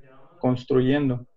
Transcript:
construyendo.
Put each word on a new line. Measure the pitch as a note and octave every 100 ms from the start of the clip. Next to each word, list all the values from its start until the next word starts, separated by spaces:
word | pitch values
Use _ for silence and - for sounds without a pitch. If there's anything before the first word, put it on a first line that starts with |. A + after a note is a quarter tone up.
| - - - -
construyendo. | C3 B2 - C3 B2+ C#3+ C#3 B2 B2